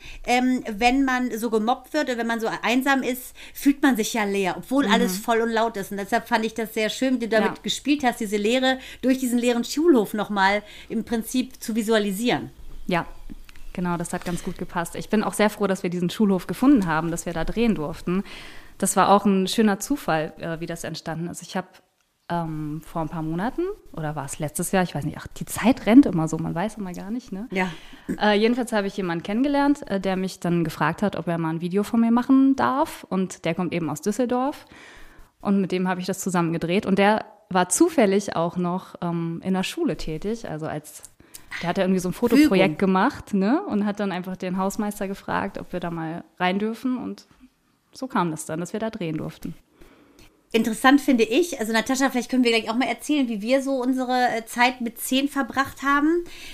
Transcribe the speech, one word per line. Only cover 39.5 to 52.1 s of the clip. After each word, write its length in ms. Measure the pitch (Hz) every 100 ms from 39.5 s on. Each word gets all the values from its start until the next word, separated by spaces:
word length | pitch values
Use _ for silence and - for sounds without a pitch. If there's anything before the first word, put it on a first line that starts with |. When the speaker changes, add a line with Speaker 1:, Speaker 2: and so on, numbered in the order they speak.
Speaker 2:
der 80 | 185
Schule 320 | 190 - 311 -
tätig, 520 | - 156 196 226 -
also 180 | 156 156
als, 360 | 151 - - - _ _ - - -
der 80 | 170
hat 80 | 175
ja 40 |
irgendwie 140 | 185 190
so 100 | 175
ein 20 |
Fotoprojekt 600 | - 240 262 302 190 185
Speaker 1:
Fügung. 40 | 151
Speaker 2:
gemacht, 560 | 190 190 233 - -
ne? 260 | 196 196 311
Und 240 | 403 208 208
hat 120 | 202
dann 140 | 202
einfach 240 | 180 185 185
den 200 | 185 185
Hausmeister 520 | 190 208 208 208 196
gefragt, 500 | 190 - 175 196 -
ob 140 | -
wir 80 | 180
da 100 | 170
mal 320 | 170 160 170 - -
rein 220 | 180 196
dürfen. 360 | 220 226 254 254
Und 280 | - 202 - _ 254 _ _ _ _
so 160 | - 262
kam 240 | 214 170
das 140 | 156
dann, 160 | - 160
dass 140 | 175
wir 60 | 214
da 100 | 220
drehen 260 | 220 170 156
durften. 380 | 156 - - - _ - - _ _ _ - _ _
Speaker 1:
Interessant 500 | 226 226 220 269 285
finde 220 | - 247
ich, 360 | 220 262 339 -
also 120 | 220
Natascha, 340 | 226 220 262
vielleicht 220 | 269